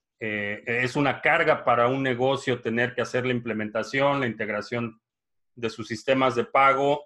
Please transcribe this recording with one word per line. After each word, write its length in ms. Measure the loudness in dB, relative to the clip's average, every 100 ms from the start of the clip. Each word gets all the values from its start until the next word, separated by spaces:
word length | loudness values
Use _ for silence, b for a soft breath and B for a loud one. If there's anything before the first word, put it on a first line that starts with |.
| _ _
Eh, 440 | -6 -4 -4 -6 -4
es 300 | -2 -2 0
una 260 | 0 0
carga 440 | 2 2 2 2 2
para 220 | 4 2
un 120 | 2
negocio 600 | -2 0 0 0 -2 -4
tener 320 | -2 0 -2 -2
que 60 |
hacer 240 | -2 -2 0
la 80 |
implementación, 880 | -2 -2 -4 -4 -4 -4 0 2 2
la 60 | -2
integración 720 | -4 -4 -6 -4 -6 -6 -10 _ _ _ _ _ -8
de 140 | -8
sus 180 | -6 -8
sistemas 460 | -6 0 2 2 2
de 100 | 2
pago, 600 | 4 6 4 2 0